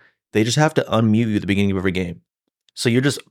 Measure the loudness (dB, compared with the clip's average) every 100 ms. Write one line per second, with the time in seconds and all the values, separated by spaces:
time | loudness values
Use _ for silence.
0 | _ _ _ -2 0 2 2 0 0 2
1 | 2 2 0 -2 -2 0 0 0 -2 -2
2 | -6 -10 _ _ _ _ _ -6 0 2
3 | 0 -2 -6